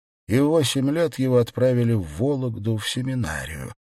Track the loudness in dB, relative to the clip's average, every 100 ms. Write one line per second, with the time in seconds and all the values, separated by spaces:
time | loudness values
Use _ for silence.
0 | _ _ 0 2 4 2 2 0 0 0
1 | 0 0 2 2 2 2 2 4 2 2
2 | -2 -2 -2 0 -4 -4 -4 -2 -4 -4
3 | -4 -2 -4 -6 -8 -10 -12 -14 _